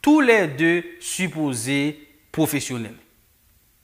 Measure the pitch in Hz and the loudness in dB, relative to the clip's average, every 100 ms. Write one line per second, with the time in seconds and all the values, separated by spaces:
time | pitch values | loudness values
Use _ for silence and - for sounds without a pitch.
0 | 294 302 247 220 160 135 165 175 170 - | 4 4 6 4 2 0 0 0 -4 -14
1 | - - 185 156 147 120 123 139 147 147 | -10 -6 -6 -4 -4 -4 -4 -2 -2 -6
2 | - _ _ - 151 143 - 120 107 - | -16 _ _ -2 0 -2 -4 -8 -10 -14
3 | _ _ _ _ _ _ _ _ | _ _ _ _ _ _ _ _